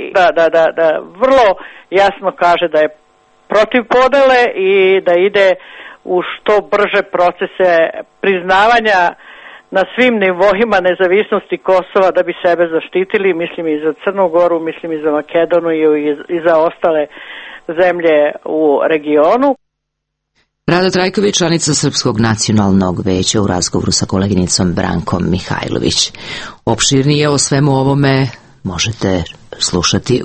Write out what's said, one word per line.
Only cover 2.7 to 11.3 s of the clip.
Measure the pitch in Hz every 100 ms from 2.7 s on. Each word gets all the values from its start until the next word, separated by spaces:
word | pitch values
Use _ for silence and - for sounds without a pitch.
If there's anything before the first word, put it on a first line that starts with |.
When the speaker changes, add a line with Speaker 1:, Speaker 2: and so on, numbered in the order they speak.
Speaker 1:
da | 151
je | 151 - _ _ _ _ -
protiv | 202 214 254 226 247
podele | 262 277 269 247 240 - 190
i | 196 190 190 175
da | 175 196
ide | 202 196 180 - - - -
u | - 180 -
što | - - 208 202
brže | 208 202 202 190
procese | 180 175 - 185 - 185 165 160 - - _
priznavanja | 190 185 180 185 220 240 220 190 175 - - - - - _ 190
na | 185
svim | - 254 226
nivoima | 190 180 202 190 233 196 180
nezavisnosti | 175 185 196 202